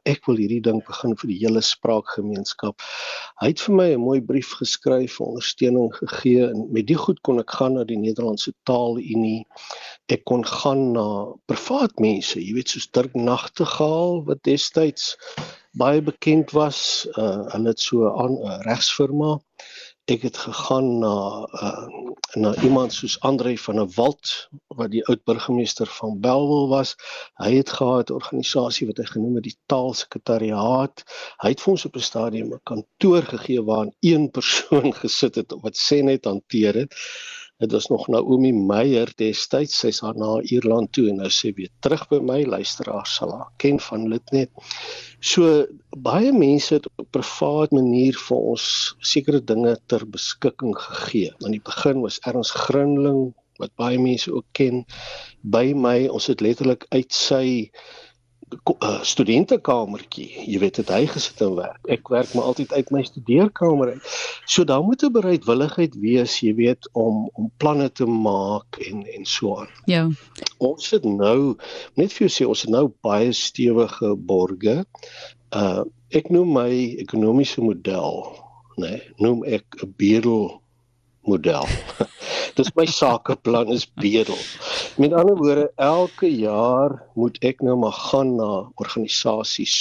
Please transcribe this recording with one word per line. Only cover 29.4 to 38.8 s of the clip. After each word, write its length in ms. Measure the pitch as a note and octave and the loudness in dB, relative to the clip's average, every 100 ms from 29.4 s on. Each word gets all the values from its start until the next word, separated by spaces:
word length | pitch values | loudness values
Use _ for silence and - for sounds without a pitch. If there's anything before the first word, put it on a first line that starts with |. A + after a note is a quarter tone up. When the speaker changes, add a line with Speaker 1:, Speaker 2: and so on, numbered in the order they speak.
Speaker 1:
die 140 | A2 - - | -4 -8 -2
Taalsekretariaat. 1400 | C3 B2+ A#2 - - - A2+ A2 G#2 A2 B2+ - - - - - - | -2 -2 -4 -10 -8 -2 -2 0 -2 0 2 0 -6 -20 -16 -16 -4
Hy 80 | G#2 | -2
het 120 | C3+ | 0
vir 100 | - | 2
ons 140 | F#3 D#3 | 0 -2
op 100 | B2+ | -8
'n 40 | |
stadium 520 | - A2+ A#2 A2 A2+ | -6 -4 -4 -4 -6
'n 60 | - | -10
kantoor 580 | - A2+ - - F#3+ F3 | -10 -10 -10 2 6 6
gegee 400 | C#3+ A#2 - B2+ | 2 -4 -2 -2
waarin 300 | G#2+ A2 G#2 - | 0 0 -2 0
een 300 | E3 D#3 C#3+ | 4 4 2
persoon 600 | C3 - - - D3 C3 - | -2 -2 -2 2 2 2 0
<laughs> 80 | |
gesit 320 | - - B2 - | -4 0 0 0
het 180 | - - | -8 -8
wat 160 | - - | -8 -4
Senet 480 | - D3 C#3 C3+ A2 | 2 4 4 2 0
hanteer 480 | G2 - A#2 G#2 | -6 -2 2 2
het. 200 | A2 C#3+ - - - - - - - | 2 -2 -8 -16 -16 -16 -18 -20 -4
Dit 120 | A#2 | 0
was 160 | A2 - | 0 0
nog 180 | A#2 - | -2 0
Naomi 460 | A#2 - C3 C3 | 0 4 4 4
Meyer 580 | A2+ G2 G2+ | 4 2 2